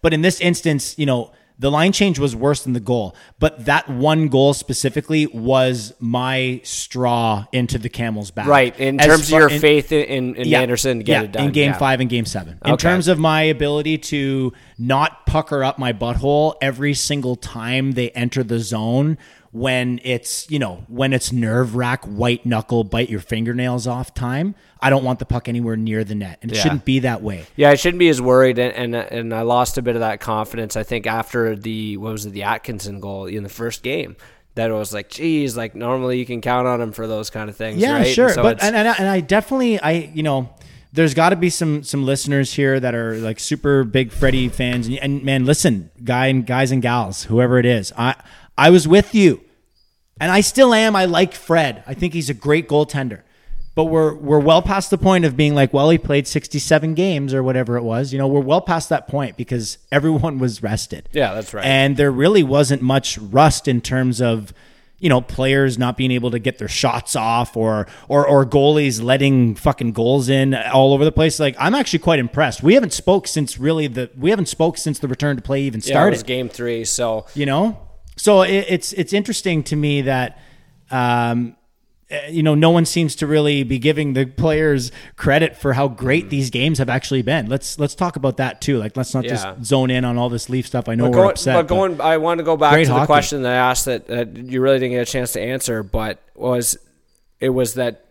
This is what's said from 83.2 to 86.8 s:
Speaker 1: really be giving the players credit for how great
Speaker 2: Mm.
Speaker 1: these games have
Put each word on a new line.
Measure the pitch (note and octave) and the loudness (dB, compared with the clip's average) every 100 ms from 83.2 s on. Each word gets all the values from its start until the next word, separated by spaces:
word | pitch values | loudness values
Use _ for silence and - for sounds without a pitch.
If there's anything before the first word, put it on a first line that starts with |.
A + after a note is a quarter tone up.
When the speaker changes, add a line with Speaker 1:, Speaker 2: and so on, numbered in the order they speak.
| D3+ | 0
Speaker 1:
really | D3+ D3 C#3+ | 2 2 0
be | C3 C3 | -2 -2
giving | C3 D3+ D3 | 0 0 0
the | C3 C3 | -2 -2
players | C3 D#3+ D#3 D#3 C#3 A#2+ - - | 0 0 2 2 0 -2 -12 -20
credit | - - C#3+ D#3+ - | -4 0 2 2 -2
for | C#3+ | -2
how | C3 C#3 | 0 0
great | A2+ B2+ D3+ G3 | -2 -2 -2 0
Speaker 2:
Mm. | |
Speaker 1:
these | C#3+ C3 | -4 -2
games | A#2+ C#3 | -2 -2
have | D#3 | 0